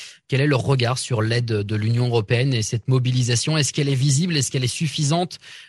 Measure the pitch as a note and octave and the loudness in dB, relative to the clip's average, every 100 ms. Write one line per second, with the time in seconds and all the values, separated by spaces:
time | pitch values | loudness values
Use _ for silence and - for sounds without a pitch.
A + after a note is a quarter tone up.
0 | - - - C3 D3 C3 - C3+ A#2 B2 | -18 -16 -4 0 2 2 2 0 0 -2
1 | - A2+ A2 A#2+ A#2 G#2+ G2+ G#2+ G#2+ A#2 | -2 0 0 0 0 -2 -2 -2 0 0
2 | B2 A#2 G2+ A#2+ C#3 A#2+ G#2+ A#2 - B2+ | 2 0 2 0 2 0 -2 -4 0 0
3 | B2 B2 A#2+ A#2+ - D#3 C#3+ - C#3+ C3 | 2 0 2 0 0 0 0 0 0 2
4 | C#3+ C3+ F3+ D3+ B2 C#3 B2+ - D#3+ - | 2 2 0 0 -2 -2 -2 -2 -4 -2
5 | C#3+ E3+ F3+ - - - | 0 0 -2 -8 -20 -20